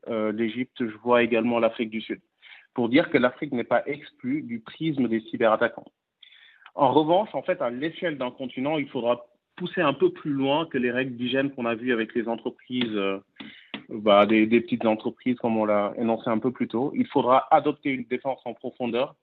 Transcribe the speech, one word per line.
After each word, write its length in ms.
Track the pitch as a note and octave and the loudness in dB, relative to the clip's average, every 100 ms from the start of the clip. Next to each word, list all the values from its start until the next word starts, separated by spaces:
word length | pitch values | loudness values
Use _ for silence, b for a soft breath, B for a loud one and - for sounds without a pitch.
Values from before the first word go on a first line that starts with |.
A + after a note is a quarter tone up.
| - | -6
euh, 220 | A2+ G#2+ | -4 -2
l'Égypte, 560 | G#2+ A#2 A2+ B2+ - A#2 | -2 -4 -4 -8 -6 -8
je 100 | G#2+ | -6
vois 240 | A#2+ A#2+ | 2 4
également 360 | A#2+ A#2 A2+ A#2 | 4 2 2 2
l'Afrique 320 | A2+ - A#2 | 0 0 -6
du 120 | A2 | -6
Sud. 180 | - G2 _ _ B B B | -8 -12 _ _ B B B
Pour 160 | - A#2 | -2 2
dire 180 | B2+ E3 | 2 4
que 80 | D3 | 2
l'Afrique 360 | B2+ - D3+ | 2 0 -6
n'est 120 | B2+ | -4
pas 180 | A2+ A#2+ - | 0 0 0
exclue 560 | C#3+ - _ B2+ D3 | -8 -10 _ -4 -4
du 180 | B2 A#2 | -4 -10
prisme 480 | - - D#3+ C#3 A#2+ | -12 -6 -4 0 0
des 120 | A2+ A2 | 0 -4
cyberattaquants. 600 | A#2+ A2+ G#2+ A#2 - - _ _ _ B B B B B | 0 2 2 0 -4 -20 _ _ _ B B B B B
En 180 | - C#3 | 0 4
revanche, 380 | B2+ D#3 F3 G#3+ | 4 4 2 0
en 100 | C#3+ | -6
fait, 180 | B2+ F3+ | -4 -4
à 80 | B2 | -4
l'échelle 480 | B2 D#3 D#3+ F3+ D3 | -4 -8 -6 -6 -4
d'un 120 | B2+ | -6
continent, 460 | B2+ C3 - C3+ D#3 | -6 -10 -6 -2 -2
il 100 | C3+ | -4
faudra 380 | C3+ A#2 A#2+ - _ _ - | -4 -2 -2 -4 _ _ -10
pousser 240 | F3+ - | -8 0
un 140 | D#3 | 0
peu 180 | C#3 F#3 | 4 2
plus 180 | F3+ D#3 | 0 -4
loin 360 | C#3 C3+ D3 D#3+ | -2 2 0 0
que 120 | C3+ | -2
les 140 | B2 | 0
règles 240 | A#2+ C3+ A#2+ | 0 -2 -4
d'hygiène 340 | B2 C3 C#3 | -2 0 -2
qu'on 160 | C#3 A#2 | -2 -4
a 80 | |
vues 180 | A2+ B2 | -2 -2
avec 220 | A#2+ A2+ | -2 0
les 140 | B2 A2+ | -4 -4
entreprises, 560 | A#2 B2 - _ B2+ A#2+ | -4 -6 -10 _ -4 -2
euh, 240 | G#2+ G2 G2 - _ B B B - - | -2 -2 -4 -8 _ B B B -16 -12
bah, 380 | A2+ G#2+ G2+ G#2 | -4 6 8 8
des, 200 | A2 A2 | 6 6
des 140 | A#2 | 4
petites 260 | A#2 A#2+ A2+ | 2 -2 0
entreprises, 500 | A2 B2 - - B2 | 0 -2 -6 -4 -2
comme 200 | A#2+ A2 | 0 0
on 80 | |
l'a 280 | G#2+ G#2 G2+ - | 2 2 0 -2
énoncé 300 | A#2 A2+ B2 | -2 -2 0
un 80 | A2+ | 0
peu 140 | B2+ | -2
plus 160 | A#2+ A#2+ | -2 -4
tôt. 240 | A2+ C#3 | -2 -4
Il 120 | - A#2+ | -2 -2
faudra 400 | C#3+ A#2+ C3 - | 0 4 4 6
adopter 400 | D#3 C#3+ D3 D3 | 2 2 -4 -4
une 140 | C3 | -6
défense 340 | A#2+ B2 C3+ B2+ | -4 -6 -4 -6
en 100 | - | -8
profondeur 640 | A#2 B2+ - B2 A2+ C#3 - | -10 -12 -6 -4 -2 -4 -6